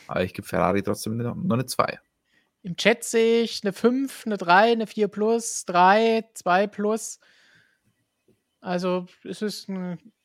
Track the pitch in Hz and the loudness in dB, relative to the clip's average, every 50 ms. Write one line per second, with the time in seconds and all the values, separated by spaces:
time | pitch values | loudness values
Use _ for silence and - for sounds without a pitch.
0 | - - - - 92 92 - - 101 - - 87 87 87 95 101 95 104 104 - | -12 -8 -4 -4 -4 -4 -6 -10 -10 -6 -2 0 0 2 0 0 -2 -4 -6 -6
1 | - 110 110 117 120 120 - - - 190 113 123 131 - - - - - - - | -6 -8 -6 -6 -6 -6 -6 -6 -4 -2 -2 -2 -2 -4 -2 -2 -2 -2 -2 -10
2 | _ _ _ _ _ _ _ _ _ _ _ _ - 196 170 - - 202 233 233 | _ _ _ _ _ _ _ _ _ _ _ _ -14 -12 -6 0 2 2 2 2
3 | - - - 226 226 226 233 233 233 220 - - - 202 185 - - 233 247 262 | 0 -4 0 2 2 2 2 2 0 -2 -4 -6 -6 -6 -4 0 0 0 0 0
4 | 277 262 - - - 233 208 190 190 170 175 190 214 233 233 220 220 202 - 214 | -4 -6 -8 -10 -8 -6 -6 -2 2 4 6 6 6 6 4 2 -2 -4 -4 -2
5 | 208 196 - 202 214 220 226 233 226 - - - - - 175 175 180 185 202 220 | -2 -2 -2 -2 0 0 0 0 -2 -6 -8 -10 -6 0 4 6 8 8 8 6
6 | 226 226 226 226 220 _ - - - 180 175 185 208 202 208 - 208 208 220 220 | 6 4 2 0 -2 _ -12 -6 -2 2 2 2 2 0 -2 -4 -4 -2 -2 -4
7 | - - - - _ _ _ _ _ _ _ _ _ _ _ _ _ _ _ _ | -6 -10 -14 -16 _ _ _ _ _ _ _ _ _ _ _ _ _ _ _ _
8 | _ _ _ _ _ _ _ _ _ _ _ _ - 196 180 180 180 180 180 185 | _ _ _ _ _ _ _ _ _ _ _ _ -8 -6 -4 -2 -2 -2 -2 -2
9 | 180 180 _ _ - - 190 - 214 208 - - - - 190 185 180 180 175 165 | -4 -8 _ _ -14 -14 -10 -8 -8 -8 -8 -8 -12 -10 -10 -8 -8 -8 -10 -12
10 | _ - _ _ | _ -20 _ _